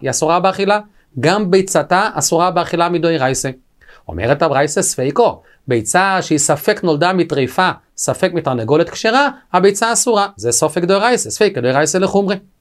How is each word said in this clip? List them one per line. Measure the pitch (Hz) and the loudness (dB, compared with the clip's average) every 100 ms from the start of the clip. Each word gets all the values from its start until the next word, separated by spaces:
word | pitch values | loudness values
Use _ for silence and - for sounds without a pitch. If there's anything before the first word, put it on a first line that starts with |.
היא | 131 | -4
אסורה | 120 156 175 | -2 0 2
באכילה, | 190 185 196 208 208 _ _ 131 | 0 0 0 -2 -4 _ _ -2
גם | 143 202 196 | 0 0 2
ביצתה | 190 190 165 147 180 214 | 2 2 0 0 0 0
אסורה | 147 - 165 180 | -2 0 2 2
באכילה | 175 165 170 170 | 0 -2 0 0
מדאורייתא. | 175 165 160 131 131 139 127 _ _ - - - | 0 0 0 0 -2 -6 -8 _ _ -20 -20 -12
אומרת | 85 113 143 | -4 0 2
הברייתא, | 165 135 147 - | 0 0 0 0
ספיקו, | 185 - 131 156 226 - _ _ - | -2 -2 -2 2 0 0 _ _ -4
ביצה | 123 107 180 196 190 | -2 0 0 0 0
שהיא | - 151 | 0 0
ספק | - 147 - 208 | 0 0 0 0
נולדה | 180 151 170 | 0 2 2
מטריפה, | 185 170 139 127 - 185 - _ - | 0 0 0 -2 0 -2 -2 _ -8
ספק | - 131 185 | -6 -2 -2
מתרנגולת | 170 156 123 110 151 165 | -2 -2 -2 0 2 0
כשרה, | - 220 247 285 269 _ | -2 0 0 0 -4 _
הביצה | 180 190 196 226 | 2 2 2 0
אסורה. | 233 247 208 196 - | 0 0 0 -2 -4
זה | 220 | -4
סופק | 226 156 180 | 0 0 0
דאורייתא, | 175 196 226 240 - | 0 2 2 0 -2
ספיקא | - 208 202 | 0 0 0
דאורייתא | 123 131 156 185 | 0 0 0 0
לחומרא. | 190 202 196 190 - _ | 0 0 0 -4 -8 _